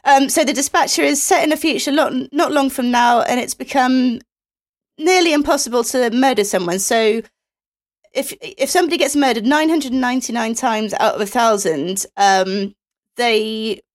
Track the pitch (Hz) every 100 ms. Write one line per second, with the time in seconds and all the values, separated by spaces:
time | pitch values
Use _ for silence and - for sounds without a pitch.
0 | - 277 269 339 269 233 277 349 - -
1 | 285 294 - 381 320 302 320 254 302 285
2 | 277 254 - 285 285 294 269 269 247 240
3 | 240 240 - 247 240 - 254 277 254 262
4 | 254 226 - _ _ _ _ _ _ -
5 | 311 370 330 294 294 302 240 240 233 262
6 | 240 240 269 247 208 185 175 185 - 226
7 | 220 226 - _ _ _ _ _ _ _
8 | _ - - - 160 - 269 359 349 339
9 | 294 294 269 226 220 294 320 320 269 254
10 | 247 254 - 233 226 226 254 214 214 -
11 | 214 - 202 247 226 208 190 156 165 190
12 | - - 202 190 190 196 196 - _ _
13 | _ - 240 220 220 220 220 - _